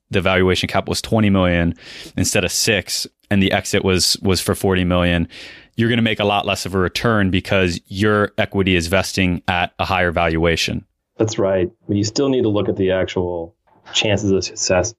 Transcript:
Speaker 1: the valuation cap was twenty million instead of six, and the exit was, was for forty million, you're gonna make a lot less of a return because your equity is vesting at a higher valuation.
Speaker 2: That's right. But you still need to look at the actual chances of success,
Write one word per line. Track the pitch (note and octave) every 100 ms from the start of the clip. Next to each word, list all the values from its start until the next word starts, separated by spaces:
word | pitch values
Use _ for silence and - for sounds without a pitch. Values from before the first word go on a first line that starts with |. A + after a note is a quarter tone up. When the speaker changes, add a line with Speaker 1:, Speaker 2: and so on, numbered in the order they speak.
| _
Speaker 1:
the | G2
valuation | F#2 F#2 F#2 F2+ G2
cap | G2 -
was | F#2
twenty | - A2+ G#2
million | F#2+ F2+ E2+ E2+ - - - - -
instead | F2+ G#2+
of | F2+
six, | - - G2+ - - - _ -
and | G2+
the | F#2+
exit | G2+ - G2+
was, | F#2+ F#2 - -
was | G2+ F2
for | -
forty | F#2 G2 F#2
million, | F2+ F2+ F2 F2 D#2+ - - - - -
you're | A2+
gonna | A#2
make | A2+ G#2+
a |
lot | G#2 G2+ -
less | F#2+
of | F#2
a | F#2+
return | F2 - A#2+ A2 F#2+
because | F2+ - G2 F#2 E2+ -
your | F#2+ G#2+ G#2+ G#2 -
equity | G2+ G2+ F#2+
is | F2+ D#2+
vesting | F#2+ - - F2+ E2+ -
at | F2+ E2+ -
a |
higher | F2+ F#2 F2+
valuation. | E2+ E2+ D#2+ E2+ D#2+ - - - _ _ -
Speaker 2:
That's | A2 -
right. | G2 F#2+ F2 - -
But | G2+
you |
still | G#2 - C#3
need | C3
to | A2
look | G2+ G2+
at | F#2+
the | F#2
actual | F#2 F2+ F#2 F2+ E2+ E2 _ _ _ -
chances | - A2 G2+ G#2
of | F#2+
success, | - - A2+ - -